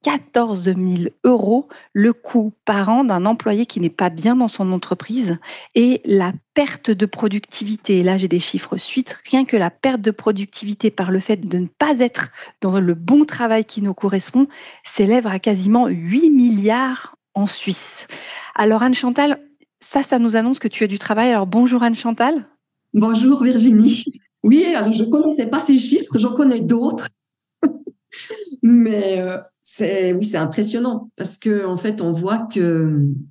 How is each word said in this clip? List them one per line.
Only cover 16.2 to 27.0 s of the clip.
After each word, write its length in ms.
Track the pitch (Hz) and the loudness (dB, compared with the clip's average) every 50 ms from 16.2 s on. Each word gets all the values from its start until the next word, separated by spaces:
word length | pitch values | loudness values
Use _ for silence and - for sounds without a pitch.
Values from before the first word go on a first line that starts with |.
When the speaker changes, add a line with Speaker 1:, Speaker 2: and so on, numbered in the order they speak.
| 339 311 | 4 6
Speaker 1:
milliards 880 | 294 262 240 240 220 196 196 214 226 247 262 262 254 - - - - _ _ _ - | 6 6 6 4 4 2 2 0 0 0 0 -2 -4 -8 -12 -16 -20 _ _ _ -4
en 120 | 202 202 | -4 -2
Suisse. 600 | 202 - - - 196 180 - - - - - - - - - - - - - - - - | -2 -4 -6 -6 -6 -6 -6 -8 -12 -14 -14 -16 -16 -18 -18 -16 -16 -16 -16 -16 -8 -4
Alors 280 | - 208 214 220 220 | 0 2 2 2 2
Anne-Chantal, 580 | 240 254 254 - 262 247 247 294 285 294 285 - - _ _ _ _ _ _ _ | 2 2 0 0 0 -2 0 0 0 0 0 -4 -8 _ _ _ _ _ _ _
ça, 220 | - - - 277 | -10 -4 -4 -2
ça 160 | 277 - 262 247 | -2 0 0 2
nous 180 | 233 226 214 | 2 2 2
annonce 220 | 226 220 247 269 - | 0 0 0 -2 -2
que 100 | - 208 | -4 -6
tu 160 | - - 220 | -2 -2 -2
as 20 | |
du 120 | 196 196 202 | -2 -2 -4
travail. 320 | - - 214 214 233 247 | -6 -4 -2 0 2 2
Alors 160 | 233 208 190 | 2 0 0
bonjour 360 | 185 180 226 247 247 254 240 | 0 2 2 2 2 2 2
Anne-Chantal. 640 | 233 233 226 - - 233 226 - 233 269 330 285 - - _ _ _ _ _ _ _ _ | 2 0 0 -2 -4 -4 -2 0 0 0 0 -2 -6 -10 _ _ _ _ _ _ _ _
Speaker 2:
Bonjour 500 | - 214 214 226 226 220 247 262 285 - | 0 2 2 2 2 2 4 4 4 4
Virginie. 600 | 233 254 240 226 226 254 220 208 226 277 - - - 285 - - _ _ _ _ | 2 2 2 4 6 6 6 6 6 4 4 0 -4 -10 -12 -14 _ _ _ _
Oui, 240 | - 214 262 320 381 349 330 | 4 4 6 6 4 2 0
alors 180 | 233 208 220 | 0 0 0
je 120 | 226 220 226 | 0 0 0
connaissais 420 | 226 302 294 311 311 294 - 233 | 2 2 2 2 2 0 0 -2
pas 140 | - 277 294 | -2 -2 0
ces 180 | - - 269 247 | 2 4 4 4
chiffres, 400 | 214 - 285 - - - - 226 | 4 2 0 0 0 0 0 0
j'en 160 | 220 247 - | 0 0 2
connais 260 | - 294 262 240 226 | 2 2 4 2 2
d'autres. 480 | - - 240 233 254 302 - 240 | 0 0 0 0 0 -2 -4 -4